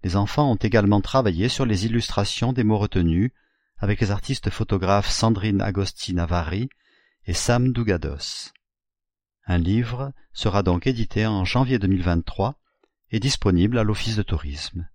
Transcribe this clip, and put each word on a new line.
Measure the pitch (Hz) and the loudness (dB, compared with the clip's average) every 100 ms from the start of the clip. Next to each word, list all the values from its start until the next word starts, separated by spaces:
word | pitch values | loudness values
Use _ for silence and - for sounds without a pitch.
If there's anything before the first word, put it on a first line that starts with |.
les | 92 98 | 0 0
enfants | 101 - 147 | 0 2 2
ont | 113 | 2
également | 110 110 101 101 | 2 4 4 4
travaillé | - 135 113 85 113 | 2 0 2 0 -2
sur | - 120 | 0 0
les | 98 113 | 0 0
illustrations | 117 - - 101 - 135 | -2 -2 -2 -2 -2 -2
des | 127 | 2
mots | 107 107 | 2 2
retenus | 101 92 85 85 117 _ _ _ _ - | 2 2 2 2 0 _ _ _ _ -4
avec | 101 104 | -2 0
les | 101 | 0
artistes | 101 - 135 104 | -2 -4 -4 -4
photographes | - 113 98 92 101 - | -4 -2 0 2 2 2
Sandrine | - 113 107 107 98 | 2 2 2 0 0
Agosti | 104 95 95 - - | 0 -2 -4 -6 -4
Navari | 87 85 87 80 92 127 _ _ _ _ _ - | -2 0 -2 -2 -4 -4 _ _ _ _ _ -6
et | |
Sam | 87 - 120 127 | -4 0 2 2
Dougados. | 120 110 90 73 71 - - - _ _ _ _ _ _ _ _ _ - | 0 0 0 -2 -8 -10 -12 -16 _ _ _ _ _ _ _ _ _ -2
Un | 87 | 0
livre | 85 110 117 123 139 - _ | 2 0 0 -6 -8 -12 _
sera | - 110 98 | -4 0 2
donc | 92 170 135 | 2 0 0
édité | 120 107 - 110 | -2 -2 0 0
en | 101 | 0
janvier | 92 127 131 127 | 0 0 2 2
deux | 98 | 2
mille | 95 | 2
vingt-trois | 85 85 - - 104 147 _ _ _ _ _ | 2 0 -2 -4 -4 -4 _ _ _ _ _
et | 110 | -2
disponible | 123 - 104 90 101 120 | -2 0 2 4 4 2
à | |
l'Office | 107 104 - 107 | 0 0 -2 -2
de | |
tourisme. | 98 85 71 71 - 85 85 | -2 -4 -4 -10 -10 -10 -12